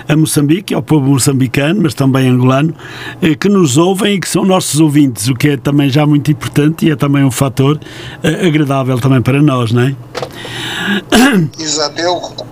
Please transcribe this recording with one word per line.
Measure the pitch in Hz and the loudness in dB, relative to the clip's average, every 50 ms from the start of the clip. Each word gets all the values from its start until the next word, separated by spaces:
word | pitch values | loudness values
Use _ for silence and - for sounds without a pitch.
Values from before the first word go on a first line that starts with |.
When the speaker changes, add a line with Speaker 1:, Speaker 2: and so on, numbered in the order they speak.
| - | -4
Speaker 1:
a, | - 151 | -2 0
a | |
Moçambique, | 156 156 - - 156 143 143 160 202 - - - | 2 2 2 0 0 2 2 0 0 -2 -4 -6
ao | - | -4
povo | 120 - 156 151 131 135 | -2 0 0 2 2 2
moçambicano, | 143 127 - 143 139 127 131 120 - 139 139 151 180 214 165 | 2 2 2 2 2 2 0 0 0 0 0 0 0 0 0
mas | 151 - | -2 0
também | - 139 135 131 135 131 127 | 0 0 2 2 2 2 2
angolano, | 127 127 127 127 131 135 151 160 151 - - - - - - - - - | 2 2 2 2 2 2 0 0 -2 -6 -12 -18 -16 -14 -14 -14 -8 -2
eh, | - 160 147 | 0 0 0
que | - - 196 | 0 0 2
nos | 202 190 175 135 117 | 2 4 2 2 4
ouvem | 151 170 185 196 185 220 208 202 | 2 2 2 2 0 0 -2 -2
e | 185 | -2
que | - - | -2 -2
são | - 165 - | -2 0 2
nossos | 185 185 185 - - 135 147 | 2 2 0 0 0 0 2
ouvintes, | 160 151 139 151 143 135 117 - 104 | 2 4 4 4 2 2 0 -2 -4
o | 127 139 | -4 -2
que | 113 - 147 | 0 0 0
é | 143 | 0
também | 123 - 147 143 147 139 139 | 0 -2 0 0 2 2 2
já | 120 151 151 | 2 2 2
muito | 151 147 147 127 151 | 2 2 2 2 0
importante | 151 - - - - 147 143 156 160 - - | -2 -2 -4 -4 0 0 2 2 0 0 0
e | 165 | 0
é | 151 | 0
também | - 147 139 143 139 139 | 0 0 0 2 2 2
um | 135 | 2
fator, | 113 - 139 135 - - 135 139 151 151 - - - - - - - - - | 0 0 -2 -2 0 0 0 0 0 -2 -6 -12 -18 -16 -16 -16 -10 -4 -2
eh, | 151 156 - 196 | -2 -2 0 0
agradável | 170 147 151 151 131 139 135 131 127 131 120 | 0 2 2 0 0 -2 -2 -2 -2 -2 0
também | 123 135 135 127 | 2 2 2 2
para | 107 131 135 143 | 2 2 2 2
nós, | 151 147 131 123 120 107 120 | 4 2 2 2 0 0 0
não | 120 | 0
é? | 123 139 135 - | 0 0 -2 -6
<clears throat> | - - - - - - - - - - - - - - - - 180 185 202 196 - - 269 226 254 285 240 190 160 - - - | -10 -14 -12 -12 -12 -12 -12 -14 -14 -12 -12 -10 -10 -10 -8 -6 -4 -4 -4 -4 -2 0 2 4 4 4 4 2 0 -2 -4 -8
Speaker 2:
Exato, | 160 151 147 156 151 147 - 160 | -8 -6 -4 -4 -4 -4 -4 -4
eu, | 170 180 175 160 - - - - - - | -2 -2 -2 -4 -6 -10 -12 -14 -14 -14